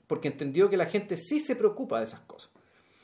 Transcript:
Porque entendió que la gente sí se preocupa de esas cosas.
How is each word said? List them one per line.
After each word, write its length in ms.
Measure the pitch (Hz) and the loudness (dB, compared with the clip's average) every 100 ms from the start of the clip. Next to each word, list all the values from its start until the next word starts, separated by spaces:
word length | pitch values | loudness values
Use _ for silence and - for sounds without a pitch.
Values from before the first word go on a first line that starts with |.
| - | -6
Porque 180 | 151 156 | -2 -2
entendió 420 | - 143 139 196 | -4 -2 4 4
que 80 | 190 | 4
la 100 | 170 | 2
gente 300 | 208 - 170 | 0 -2 -4
sí 220 | - 302 | -2 -2
se 160 | 294 | 0
preocupa 440 | 247 214 - 262 113 | 2 2 2 -4 -2
de 60 | |
esas 160 | 110 - | -4 -8
cosas. 300 | - - - _ _ _ _ - | -18 -20 -20 _ _ _ _ -20